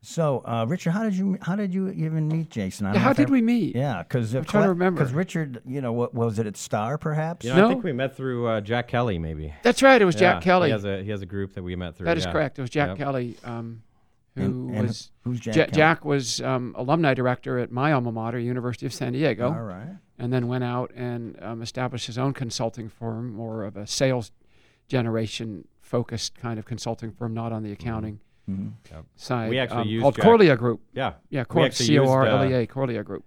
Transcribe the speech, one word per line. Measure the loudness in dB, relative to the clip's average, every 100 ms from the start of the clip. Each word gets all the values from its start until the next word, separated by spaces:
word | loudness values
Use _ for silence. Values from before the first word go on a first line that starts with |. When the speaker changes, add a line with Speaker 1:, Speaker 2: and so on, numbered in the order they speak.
Speaker 1:
So, | -10 -2 0 0
uh, | -2 -2 0
Richard, | 0 0
how | 0
did | 0
you, | 0 0 -2
how | -2 -2
did | -2
you | -2 -4
even | -2 -2 0 0
meet | 0 -2
Jason? | -4 -4 -2 0
I |
Speaker 2:
Yeah, |
Speaker 1:
don't | 4
know | 4
Speaker 2:
how |
Speaker 1:
if | 4
Speaker 2:
did | 4
Speaker 1:
I |
Speaker 2:
we | 4
meet? | 4 2 0
Speaker 1:
Yeah, | 0 -2 -2
'cause | -2 -2 0
Speaker 2:
I'm | -2
Speaker 1:
if | 0
Speaker 2:
trying | 4
to | 4
Speaker 1:
Cla- |
Speaker 2:
remember. | 4 2 2
Speaker 1:
'cause | 0
Richard, | 0 -2 -2 -4 -8 -8
you | -6
know, | -2
what | -2 -2
was | 0 0 0
it | -2
at | -4
Star, | -4 -2 -2 -2
perhaps? | -2 -2 -2 -4
Speaker 3:
You | 2
know, | 6
Speaker 2:
No. | 6
Speaker 3:
I |
think | 6
we | -2
met | -2 -4 -4
through, | -6 -2 0
uh, | 0
Jack | 0 -2 0
Kelly, | 0 0 0
maybe. | -4 -6 -8 0
Speaker 2:
That's | 2 6
right. | 8 8
It |
was | 6
Jack | 6 4 4
Speaker 3:
Yeah, |
Speaker 2:
Kelly. | 4 4 4
Speaker 3:
he |
has | 0
a, | -2 -6
he | -4
has | -6
a | -6
group | -6 -6
that | -6
we | -8
met | -6 -6 -6
through, |
Speaker 2:
That | -2 0
is | 0
Speaker 3:
yeah. |
Speaker 2:
correct. | 0 -2 -4
It |
was | -6
Jack | -2 -2
Speaker 3:
Yep. | -2
Speaker 2:
Kelly, | -4 -4 -4 -10
um, | -12 -10 -10 -14 -18 _ _ _ _ -4
who |
Speaker 1:
And, | -2 -2 -4 -2
and | -2
Speaker 2:
was | -2 -10 -10
Speaker 1:
who's | -6 -6
Jack | 0 2
Speaker 2:
Ja-, |
Speaker 1:
Kelly? | 2 6
Speaker 2:
Jack | 4 4
was, | 0 -2 0 -4
um, | -2 -2 -4 -6
alumni | 0 2 2
director | 2 0 -2 -4 -4
at | -4
my | -2 0
alma | 2 0
mater, | -4 -6 -4
University | -4 -4 -4 -6 -8
of |
San | -6 -6
Diego. | 0 0 0 -2
Speaker 1:
All | -2
right. | -8 -10 -12 -16 _ _
Speaker 2:
And | -2
then | -2 0
went | -2
out | -2 -4 -6
and, | -8 -8 -8 -10 -12
um, | -12 -10
established | -10 -6 -6 -6 -8
his | -4
own | -4
consulting | -2 -6 -4 -4 -6 -14
firm, | -10 -8 -6 -8
more | -8 -8 -8
of | -8 -10
a |
sales | -8 0 2 2 -4 _ _ _ _ _ _
generation | -2 0 0 -2 -6 -8 -10 -14 _
focused | -4 -4 -2 -6 -8 -10
kind | -8 -8
of | -8
consulting | -8 -6 -8 -8
firm, | -8 -6
not | -6 -6
on | -6
the | -8
accounting | -8 -6 -6 -6 -10 _ _ -10
Speaker 1:
Mm-hmm. | -8 -8 -10 -18 -20 -20
Speaker 2:
side, | _ -6 -4 0
Speaker 3:
We | 0
actually | 0 -2
Speaker 2:
um, | -2
Speaker 3:
used | 4
Speaker 2:
called | 4 6
Speaker 3:
Jack |
Speaker 2:
Corlea | 8 10 8 6
Group. | 2 -2 -6
Speaker 3:
Yeah. | -6 -4 -6 _
Speaker 2:
Yeah, | -6
Speaker 3:
We |
Speaker 2:
Cor-, | -2 2 2
Speaker 3:
actually | 2 4
used, | 6
uh, | 6
Speaker 2:
C |
O |
R | 4 4
L | 4 2
E |
A, | 2 -2
Corlea | -2 -4 -4
Group. | -6 -10